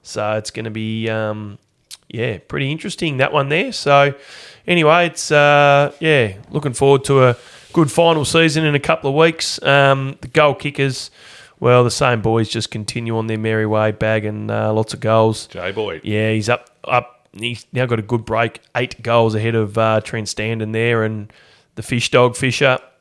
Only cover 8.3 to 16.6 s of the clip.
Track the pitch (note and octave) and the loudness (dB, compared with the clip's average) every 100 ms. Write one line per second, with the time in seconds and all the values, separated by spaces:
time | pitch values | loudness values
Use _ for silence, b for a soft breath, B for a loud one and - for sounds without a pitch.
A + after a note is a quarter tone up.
8.3 | E3 E3 D#3 D#3 C#3+ - D#3+ C#3 C#3+ E3 | 2 2 2 0 0 -2 -2 -2 2 2
9.3 | D#3+ - - - C#3 C#3 C3+ C3+ C#3 - | 2 -8 -4 2 4 4 2 -2 -10 -2
10.3 | D#3 D3 C3+ D3 C#3 C#3 B2 - B B | 2 2 0 -6 -2 -2 -4 -12 B B
11.3 | B B B A#2+ B2 B2 - C3+ A#2 G#2+ | B B B 4 4 4 2 0 0 0
12.3 | A2+ A2 A2+ - A2 G#2 A#2+ A2+ A2+ A2 | 0 0 -4 -6 -10 -10 -8 -6 -6 -4
13.3 | A2 A2 A2 A2 G#2+ G#2+ G#2+ A2 A2 G#2+ | -4 -2 -2 0 0 0 0 -2 -2 -4
14.3 | G#2+ G#2+ G#2+ G#2+ G#2+ A2 - G#2+ A2+ A2+ | -8 -6 -4 0 0 -2 -4 0 4 2
15.3 | A2 - F2 F2+ G2+ G#2+ D#2 - G#2+ A2 | 0 -10 -10 -8 -6 -6 -6 -4 -2 0
16.3 | A2 G#2 B2 | -2 0 -2